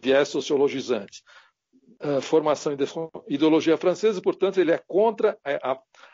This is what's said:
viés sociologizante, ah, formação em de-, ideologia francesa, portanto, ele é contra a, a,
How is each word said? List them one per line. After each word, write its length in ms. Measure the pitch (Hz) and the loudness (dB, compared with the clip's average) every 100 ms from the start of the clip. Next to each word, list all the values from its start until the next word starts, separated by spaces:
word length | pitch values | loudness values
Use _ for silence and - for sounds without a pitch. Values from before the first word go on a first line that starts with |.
viés 260 | 131 135 143 | 0 2 2
sociologizante, 920 | 156 - 143 139 135 120 113 98 - - - _ _ _ _ _ _ | -4 -2 0 0 -2 -4 -6 -6 -18 -20 -20 _ _ _ _ _ _
ah, 200 | 143 139 | -4 -4
formação 520 | 127 156 151 - 156 | 2 2 2 0 -4
em 40 | 143 | -4
de-, 100 | 135 165 160 - - | -4 -6 -12 -14 -8
ideologia 480 | 139 156 156 160 151 | 0 4 4 4 2
francesa, 440 | 180 170 220 185 | 0 0 0 0
portanto, 400 | 170 170 190 190 | -2 0 0 2
ele 120 | 165 | 2
é 60 | 156 - | 0 0
contra 520 | 175 220 208 208 214 | 0 2 2 -2 -2
a, 280 | 139 143 131 | -6 -4 -4
a, 60 | 131 _ _ - | -6 _ _ -20